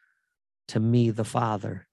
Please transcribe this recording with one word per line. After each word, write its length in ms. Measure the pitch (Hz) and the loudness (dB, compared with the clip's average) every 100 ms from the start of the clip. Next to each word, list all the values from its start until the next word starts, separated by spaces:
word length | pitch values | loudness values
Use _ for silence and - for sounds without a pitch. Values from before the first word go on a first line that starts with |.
| _ _ _ _ _ _ - | _ _ _ _ _ _ -8
to 120 | - | -2
me, 300 | 113 120 117 | 2 4 4
the 140 | 107 | 0
Father. 640 | 110 123 117 104 101 95 - | -2 -2 -2 -2 -6 -10 -14